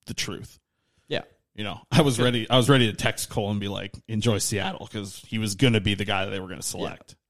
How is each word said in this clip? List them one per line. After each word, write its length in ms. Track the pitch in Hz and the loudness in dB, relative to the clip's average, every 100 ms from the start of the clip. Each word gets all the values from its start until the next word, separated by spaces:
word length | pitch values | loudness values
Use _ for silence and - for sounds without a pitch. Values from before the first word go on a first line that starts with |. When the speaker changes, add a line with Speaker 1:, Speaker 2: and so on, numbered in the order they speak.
| - | -12
Speaker 1:
the 80 | |
truth. 460 | - - 95 110 - _ _ _ _ - | -8 -6 -8 -12 -20 _ _ _ _ -8
Speaker 2:
Yeah. 120 | 147 - _ _ - | -8 -8 _ _ -10
Speaker 1:
You 80 | |
know, 160 | 104 - - | -8 -8 0
I 120 | 139 | 4
was 160 | 143 113 | 4 4
Speaker 2:
Good. 60 | 123 | 2
Speaker 1:
ready, 240 | 120 110 | 0 2
I 80 | 127 | 4
was 100 | 117 | 6
ready 200 | 135 113 | 6 6
to 60 | - | 2
text 320 | 120 - - | -2 -2 -4
Cole 200 | - 101 | -4 -2
and 120 | 104 | -2
be 80 | 98 | -4
like, 260 | 98 98 - - | -6 -8 -12 -6
"Enjoy 300 | 110 117 101 | -2 2 2
Seattle," 460 | - 104 95 95 - | 0 -2 -4 -6 -10
'cause 300 | 107 101 - - | -10 -10 -14 -8
he 120 | 113 | -4
was 160 | 107 98 | -4 4
gonna 240 | 131 110 | 4 4
be 140 | 101 | 2
the 100 | 101 | 0
guy 220 | 104 95 98 | 0 -2 -2
that 60 | |
they 100 | 98 | -6
were 80 | 92 | -8
gonna 120 | 90 | -8
select, 540 | - 90 87 - - - | -8 -6 -8 -8 -18 -20